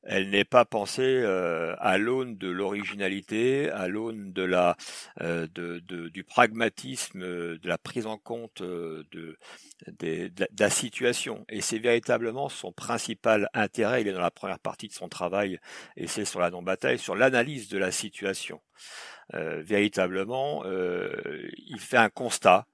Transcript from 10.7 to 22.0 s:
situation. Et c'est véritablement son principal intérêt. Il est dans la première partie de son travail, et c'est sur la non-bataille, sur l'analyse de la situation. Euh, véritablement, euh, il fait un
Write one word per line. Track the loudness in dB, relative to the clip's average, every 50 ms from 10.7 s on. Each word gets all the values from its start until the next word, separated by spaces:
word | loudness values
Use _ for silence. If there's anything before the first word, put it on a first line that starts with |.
situation. | 4 2 0 -2 -6 0 0 0 0 0 -4 -6 -8 -10 -10 -10
Et | -8 -4
c'est | -4 -2 -2
véritablement | 0 2 4 4 4 4 2 2 2 2 -2 -4 -4 -6 -6
son | -6 -8 -12 -12
principal | -12 -12 -6 -4 -4 -4 -2 -6 -6 0 4 6 6 6 4 0 2
intérêt. | 0 0 0 _ 0 2 2 2 2
Il | 0
est | 0 0
dans | 0
la | 0 0
première | _ -2 -8 -6 -6
partie | -4 _ -8 -8 -6 -14
de | -14 -12
son | -12 -12
travail, | -12 -6 -4 -4 0 0 0 0 0 -2 -8 _ -16 -18 -18 -18 -18 -12
et | -10 -8
c'est | -6 -4 -4 -4
sur | -4 0 2
la | 0 0
non-bataille, | 0 -2 -2 -2 -2 0 2 0 0
sur | 0 -2 -4 0
l'analyse | 4 4 4 4 4 2 0 -2 -8 -8 -6
de | -2
la | 0 0 0
situation. | 0 -2 -6 -6 -10 -4 -4 -4 -2 -4 -6 -10 -12 -14 _ _ _ _ -20 -18 -16 -16 -16 -16 -18 -20 -16 _ -8
Euh, | -6 -4 -4 -6 -6 -2
véritablement, | 2 4 4 4 4 4 2 0 2 2 -2 -2 -2 -4 -4 -2 -4 -4 -4 -4
euh, | -4 -2 -2 -2 -2 -2 -2 -2 0 0 0 0 0 -8 -8 -8 -10 -12 -14 -14
il | -14 -12 -12
fait | -8 2 6
un | 6